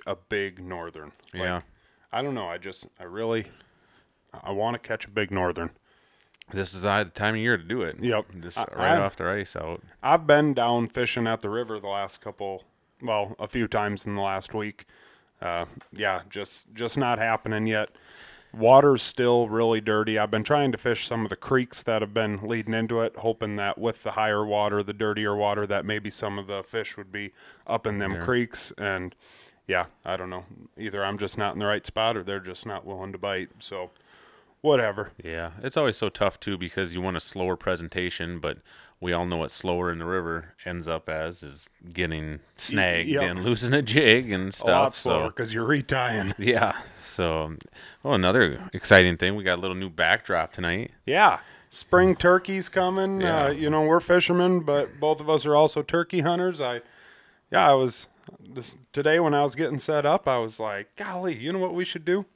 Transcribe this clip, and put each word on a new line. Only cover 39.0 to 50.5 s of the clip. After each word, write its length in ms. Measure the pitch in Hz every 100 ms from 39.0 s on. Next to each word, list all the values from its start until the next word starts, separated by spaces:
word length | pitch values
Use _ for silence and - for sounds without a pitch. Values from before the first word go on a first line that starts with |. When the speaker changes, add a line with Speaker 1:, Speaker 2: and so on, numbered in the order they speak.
| 90
Speaker 2:
all 120 | 85 90
know 120 | 85
what 140 | 78
slower 400 | - 92 87 90
in 80 | 82
the 60 | 85
river 500 | 92 82 82 80 - 90
ends 220 | 87 80
up 220 | 80 80
as 340 | 80 82 87
is 240 | 73 71 - _ 87
getting 460 | 85 85 80 78 76 - -
snagged 540 | - 104 90 85 82
Speaker 1:
Yep. 140 | 139
Speaker 2:
and 200 | 90 90
losing 300 | 107 110 120
a 80 | 143
jig 480 | 113 135 123 120 120
and 100 | 92
Speaker 1:
A 40 | 95
lot 80 |
Speaker 2:
stuff, 420 | - - 90 - -
Speaker 1:
slower 300 | - 80 78
Speaker 2:
so 40 |
Speaker 1:
'cause 220 | - 113
you're 140 | 110 113
retying. 680 | 147 123 131 123 110 98 104
Speaker 2:
Yeah. 420 | 101 110 107 - - - - -
So, 380 | 85 80 78 78 - - - - 139
oh, 60 |
another 560 | 113 90 123 87 65 -
exciting 440 | - - 95 90 85
thing, 180 | 90 104
we 80 |
got 140 | 92 87
a 40 |
little 140 | 92 92
new 140 | 95
backdrop 640 | 80 82 107 - 87 78